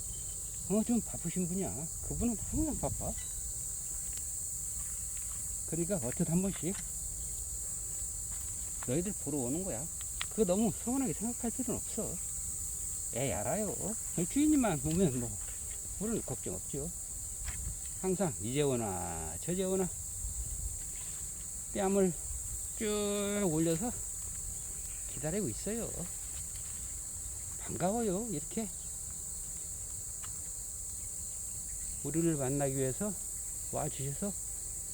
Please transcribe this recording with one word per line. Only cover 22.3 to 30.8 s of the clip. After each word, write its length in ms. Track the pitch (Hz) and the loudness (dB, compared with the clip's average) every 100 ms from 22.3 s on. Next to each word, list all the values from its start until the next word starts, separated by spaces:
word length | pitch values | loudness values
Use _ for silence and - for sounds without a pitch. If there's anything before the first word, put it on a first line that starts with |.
| - - - - - | -4 -4 -4 -4 -2
쭉 640 | 214 208 202 202 202 208 | 0 2 2 2 2 4
올려서 480 | 196 156 165 165 240 - - - - - - - - - - - - | 4 6 6 4 2 0 -2 -4 -4 -4 -4 -4 -4 -4 -4 -4 -4
기다리고 360 | - 151 190 160 | -2 0 2 2
있어요. 420 | 101 190 226 185 - 175 - - - - - - - - - - - - - - - | 0 0 0 -2 -2 -4 -4 -4 -4 -4 -4 -4 -4 -4 -4 -4 -4 -4 -4 -4 -4
반가워요. 680 | - - 175 226 220 180 233 | -4 0 2 4 4 2 2
이렇게 380 | 151 - - 208 - - - - - - - - - - - - - - - - - - - - - | -2 -2 -2 -2 -4 -6 -4 -6 -4 -4 -4 -4 -4 -4 -6 -4 -4 -4 -6 -4 -4 -4 -4 -6 -6